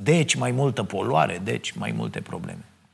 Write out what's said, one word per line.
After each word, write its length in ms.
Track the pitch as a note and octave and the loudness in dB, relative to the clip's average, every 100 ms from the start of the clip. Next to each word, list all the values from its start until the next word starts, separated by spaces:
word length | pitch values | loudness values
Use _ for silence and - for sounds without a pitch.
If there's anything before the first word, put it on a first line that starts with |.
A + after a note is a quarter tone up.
deci 320 | G2+ E3 D3+ | 4 4 4
mai 160 | C3 B2 | 2 0
multă 320 | B2 C#3+ A#2 | 2 2 0
poluare, 580 | G2 F#2+ G#2 D3 - F2+ | -2 -2 2 4 2 0
deci 280 | F#2+ A#2+ - | -4 -4 -4
mai 200 | - A2+ A2 | -6 -4 -4
multe 240 | A2 - | -4 -6
probleme. 440 | - - G1+ G1+ - _ _ | -10 -8 -10 -12 -18 _ _